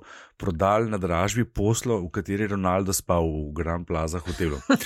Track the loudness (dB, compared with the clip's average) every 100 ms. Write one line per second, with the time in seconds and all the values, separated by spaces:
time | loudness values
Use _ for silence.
0 | -4 -20 -20 -8 -4 0 4 4 2 -2
1 | 0 0 0 0 -2 0 2 2 0 -2
2 | -2 -4 -2 -2 0 0 2 2 2 0
3 | 2 2 2 0 -4 -4 -4 -4 -2 -2
4 | -2 -4 -6 -2 -2 0 0 0